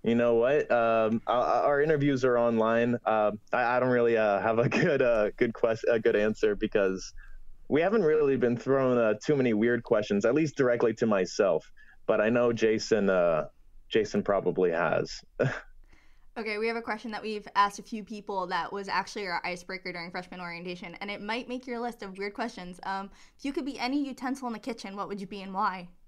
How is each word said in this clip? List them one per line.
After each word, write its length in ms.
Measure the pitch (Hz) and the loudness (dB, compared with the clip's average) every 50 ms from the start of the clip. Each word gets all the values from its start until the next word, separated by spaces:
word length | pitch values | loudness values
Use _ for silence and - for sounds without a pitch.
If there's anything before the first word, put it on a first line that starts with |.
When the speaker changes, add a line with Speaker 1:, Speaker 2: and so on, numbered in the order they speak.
| - | 2
Speaker 1:
you 120 | 110 117 | 2 2
know 200 | 120 120 120 117 | 4 4 4 4
what? 340 | 117 113 127 143 151 - - | 4 4 4 4 2 2 2
Um, 500 | 120 120 117 113 113 113 110 110 113 113 - | 2 2 4 4 4 4 2 2 0 -2 0
our, 160 | - 113 123 117 | 0 0 2 2
our 380 | 76 107 120 - 139 143 143 | 2 2 2 2 2 2 2
interviews 420 | 147 156 160 143 139 147 139 123 123 | 4 2 2 2 2 2 2 2 2
are 120 | 131 120 | 2 4
online. 600 | 120 120 117 117 113 110 110 117 117 120 123 120 120 _ | 4 2 2 4 2 2 2 4 2 2 2 0 -2 _
Um, 340 | - 110 110 107 104 104 101 - - - | 0 2 2 2 0 0 -2 -8 -4 -2
I, 240 | 120 123 120 123 | 0 0 2 2
I 20 | 127 | 2
don't 100 | 127 127 | 2 2
really, 280 | 127 120 117 117 117 | 4 4 4 4 4
uh, 220 | 110 110 104 101 98 | 4 4 2 2 2
have 180 | 92 113 110 113 | 2 2 2 2
a 100 | 117 123 | 2 2
<laughs> 0 | |
good, 320 | - 113 147 180 147 135 | 2 2 2 2 2 2
uh, 280 | 131 120 117 110 107 101 - | 2 2 4 2 2 0 0
good 160 | - 123 117 113 | 0 -2 -2 -2
quest-, 320 | - - 117 113 113 - - | -4 -6 -6 -6 -2 0 0
a 100 | 120 113 | 0 2
good 160 | 110 117 107 | 2 2 2
answer 400 | 104 104 107 107 - - 107 104 | 4 2 2 0 0 0 0 0
because 580 | 95 107 104 - 107 98 95 92 92 - - - - - - - - - - - - - - | 0 -4 -2 0 2 2 2 0 -4 -8 -12 -14 -16 -14 -14 -16 -14 -14 -16 -16 -16 -6 -2
we 120 | - 147 | 0 2
haven't 220 | 165 190 214 233 185 | 2 2 2 2 2
really 340 | 151 156 156 147 139 135 | 2 2 4 2 2 2
been 200 | 123 120 117 123 | 2 2 2 0
thrown, 400 | 120 - 131 135 135 131 127 123 | 0 0 0 2 2 4 2 4
uh, 160 | 120 117 107 104 107 - | 4 4 2 2 0 0
too 120 | - 156 | 0 2
many 180 | 139 131 123 110 | 2 4 2 2
weird 300 | 104 110 120 120 117 - | 4 4 2 2 0 2
questions, 420 | - 117 107 107 - 104 101 101 | 2 2 2 2 2 0 2 2
at 80 | 113 127 | 2 2
least 220 | 151 165 147 - | 2 0 0 0
directly 360 | - 135 123 120 117 127 117 110 | 0 2 2 2 2 2 0 2
to 100 | - 120 | 0 0
myself. 640 | 113 104 98 92 - - - 104 95 85 78 - - - - - - - - - | 2 2 2 0 -2 0 2 2 2 2 0 -2 -6 -20 -20 -20 -20 -20 -10 -2
But 140 | - 110 104 | 0 2 2
I 80 | 104 110 | 2 2
know 220 | 120 120 120 120 | 2 2 2 2
Jason, 580 | 117 110 113 110 110 110 - - 117 107 101 98 | 2 2 2 2 2 0 2 2 2 2 4 4
uh, 360 | 95 92 87 87 82 76 71 - _ - - - - - - - | 4 4 4 4 2 0 -2 -6 _ -20 -20 -20 -20 -20 -16 -2
Jason 340 | - 113 104 - - 104 95 | 0 0 0 2 0 -2 0
probably 480 | - 101 95 85 90 82 92 92 87 | 2 0 0 0 0 0 2 0 2
has. 500 | 82 82 85 78 71 - 78 - - - - - _ - | 2 2 0 2 0 0 -2 -4 -8 -14 -16 -20 _ -2
<laughs> 100 | - 135 - - - - - - - - - - _ - - - - - - | -2 -2 -2 -6 -10 -16 -20 -20 -20 -20 -20 -20 _ -20 -20 -20 -20 -16 -12
Speaker 2:
Okay, 200 | 247 214 220 214 | -10 -8 -6 -6
we 100 | 208 220 | -4 -4
have 100 | 226 233 | -4 -4
a 40 | 233 | -6
question 300 | 233 - 208 220 - 233 | -6 -8 -8 -8 -8 -10
that 100 | 214 202 | -10 -8
we've 260 | - 220 214 208 196 180 - | -8 -8 -8 -8 -10 -2 2
asked 240 | - 302 202 - - | 2 2 2 0 -8
a 40 | 196 | -14
few 180 | - - 214 | -10 -10 -10
people 460 | 202 - 220 208 196 - 202 190 180 | -10 -10 -14 -12 -10 -6 -4 -4 -4
that 240 | 175 185 175 165 - | -2 -4 -4 -4 -4
was 160 | - 202 196 | -8 -8 -8
actually 400 | 190 - 180 190 - - 220 202 | -4 -4 -4 -4 -4 -8 -8 -6
our 140 | 185 175 - - | -4 -4 -4 -4
icebreaker 480 | 180 180 175 180 - 190 180 - 185 | -6 -8 -8 -10 -12 -12 -10 -10 -10
during 180 | 170 175 170 175 | -10 -10 -12 -10
freshman 300 | 175 185 180 - 190 180 | -10 -10 -10 -10 -14 -12
orientation, 560 | 180 170 170 170 175 185 180 180 202 190 170 - | -12 -12 -12 -10 -10 -10 -10 -10 -12 -16 -14 -12
and 100 | 202 202 | -10 -10
it 100 | 202 - | -10 -10
might 280 | 202 208 220 247 - - | -8 -8 -8 -8 -8 -8
make 180 | 247 254 247 | -10 -10 -8
your 140 | 277 240 233 | -10 -8 -6
list 200 | 240 240 226 - | -6 -8 -8 -10
of 160 | 214 196 190 | -14 -14 -10
weird 160 | 196 196 208 202 | -8 -10 -8 -6
questions. 460 | - 226 240 - - 180 180 180 - - | -8 -8 -8 -8 -12 -14 -14 -14 -12 -10
Um, 260 | - 196 196 196 196 - - - - _ | -8 -8 -8 -8 -12 -16 -20 -20 -20 _
if 60 | _ - | _ -10
you 80 | 277 | -8
could 140 | 277 349 262 | -6 -6 -8
be 120 | 285 247 | -8 -8
any 240 | - 240 247 269 294 277 | -6 -4 -2 -2 -2 -2
utensil 400 | 269 247 - 247 254 269 - 262 | -4 -8 -8 -6 -6 -6 -6 -6
in 60 | 247 226 | -8 -8
the 60 | 214 | -8
kitchen, 360 | - 269 226 226 - 196 196 | -8 -10 -10 -10 -12 -12 -8
what 140 | 202 190 156 | -8 -8 -8
would 100 | 202 196 | -8 -10
you 80 | 202 | -10
be 140 | 185 208 202 | -10 -12 -12
and 120 | 190 196 190 | -12 -8 -4
why? 360 | 190 214 202 185 190 175 180 - - - | -2 -2 -2 -4 -6 -14 -16 -20 -20 -20